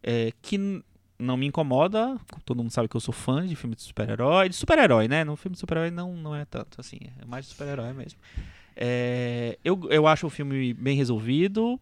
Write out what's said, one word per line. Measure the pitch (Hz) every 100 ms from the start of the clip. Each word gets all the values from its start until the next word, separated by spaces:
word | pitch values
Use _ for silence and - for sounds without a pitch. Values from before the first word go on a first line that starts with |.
é, | - 117 113 -
que | - 202
n-, | 196 190 - _ _ -
não | 123 127
me | 139
incomoda, | 143 151 127 175 214 240 262 - - -
todo | 120
mundo | 117
sabe | 135 220
que | 120
eu |
sou | -
fã | - - 135 185
de | 156
filme | 123 110
de |
super-herói, | - - 104 110 123 175 190
de | 185
super-herói, | - 320 233 117 110
né? | 147 156
No | 147
filme | 190 180
de |
super-herói | - 160 165
não, | 175 180 175
não | 156
é | 151 147
tanto, | - - -
assim, | 127 - - 127
é | 123
mais | 123 135
de |
super-herói | - 147 139 117
mesmo. | 135 143 - - - - - -
É, | - 123 123 123 123 123 120 117 -
eu, | 160 190 170
eu | 156 151
acho | 156 165
o |
filme | - 143 135 127
bem | 117 127 139
resolvido, | 127 113 113 139 190 202 233 254